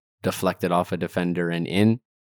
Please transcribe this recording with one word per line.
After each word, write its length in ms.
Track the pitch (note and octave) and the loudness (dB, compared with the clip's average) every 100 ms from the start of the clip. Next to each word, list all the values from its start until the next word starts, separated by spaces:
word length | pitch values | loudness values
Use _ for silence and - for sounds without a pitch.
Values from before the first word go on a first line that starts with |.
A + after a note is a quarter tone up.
| _ _ | _ _
deflected 500 | - - F#2+ F2 F2+ | -6 -2 -2 -2 0
off 180 | F2 F2+ | 0 0
a 40 | F2+ | -2
defender 540 | E2+ - F2+ F2 E2+ | -4 -2 -2 0 -2
and 160 | E2+ E2 | -2 -2
in. 340 | F2+ G#2+ A2+ _ _ | 2 4 2 _ _